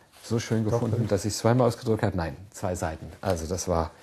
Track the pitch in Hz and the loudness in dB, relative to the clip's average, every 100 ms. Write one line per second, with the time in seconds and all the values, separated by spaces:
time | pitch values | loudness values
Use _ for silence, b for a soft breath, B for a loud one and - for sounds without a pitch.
0 | b - - 113 - 110 107 117 117 120 | b -20 -4 -2 0 0 2 0 0 0
1 | 107 101 107 - 113 123 120 - 113 110 | 2 0 0 2 4 6 4 2 -2 0
2 | 104 92 82 67 98 - 98 90 87 78 | 0 0 -4 -6 -16 -6 -4 -2 -4 -6
3 | 82 - - 87 80 92 - 85 82 b | -12 -6 -2 -2 -2 -4 0 0 0 b